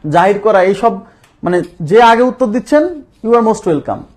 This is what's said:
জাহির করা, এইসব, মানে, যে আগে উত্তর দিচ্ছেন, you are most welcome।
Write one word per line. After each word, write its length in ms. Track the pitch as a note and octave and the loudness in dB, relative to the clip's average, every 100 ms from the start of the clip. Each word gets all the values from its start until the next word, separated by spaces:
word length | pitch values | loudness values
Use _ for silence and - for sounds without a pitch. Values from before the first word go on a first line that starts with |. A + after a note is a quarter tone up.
| D#3 | 0
জাহির 240 | E3 F#3+ G3+ | 0 2 0
করা, 240 | A3 G3 | 0 2
এইসব, 300 | F#3 G3 A#3 G3 - _ _ _ | 0 0 -2 -4 -16 _ _ _
মানে, 180 | E3+ F3+ - _ D3+ | -4 -4 -4 _ 0
যে 120 | G#3+ | 4
আগে 200 | A#3 A#3 | 4 4
উত্তর 240 | B3+ B3 B3 | 0 0 -4
দিচ্ছেন, 360 | A#3 - D4+ F4 D#4 - _ | -4 0 0 0 -6 -18 _
you 80 | A3 A#3 | 0 0
are 80 | A3 | 0
most 140 | G#3+ F#3 | -2 -4
welcome। 320 | D#3 - F#2+ - | -4 -4 -10 -12